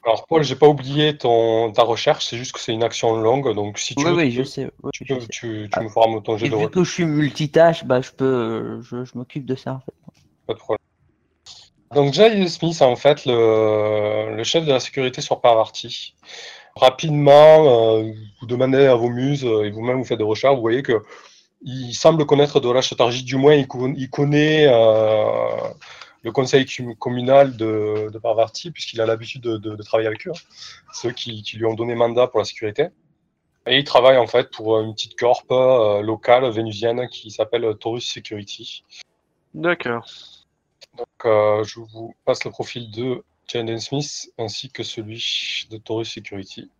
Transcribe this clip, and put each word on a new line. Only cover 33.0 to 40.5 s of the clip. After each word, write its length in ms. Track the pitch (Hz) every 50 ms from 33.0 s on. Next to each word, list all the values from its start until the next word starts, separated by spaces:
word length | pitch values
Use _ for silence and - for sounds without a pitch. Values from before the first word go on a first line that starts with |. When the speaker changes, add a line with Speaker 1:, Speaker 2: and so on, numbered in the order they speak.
| _ _ _ _ _ _ _ _ _ _ _ _ _
Speaker 1:
Et 120 | 120 127 135
il 60 | 143
travaille 340 | - - 127 120 131 135 127
en 100 | 117 107
fait 220 | - 123 127 -
pour 280 | - - 110 110 110 110
une 160 | 110 110 107
petite 240 | - - - - -
corp, 320 | 120 120 127 - - _
euh, 500 | 131 127 131 127 131 123 110 107 104 101
locale 480 | 104 107 113 107 - - 120 127 135 127
vénusienne 580 | 110 110 113 113 107 101 110 117 117 123 127 120
qui 240 | - - - 110
s'appelle 420 | 107 - 110 107 - 117 117 113 110 107
Taurus 260 | - 120 113 123 -
Security. 800 | - - 117 104 - 110 104 101 101 - - 113 - - - _ _ _ - - _ _ _ _ _ _ _ _ _
Speaker 3:
D'accord. 540 | _ 156 156 175 175 170 - 123 117 117 - - - - - - - _ _ _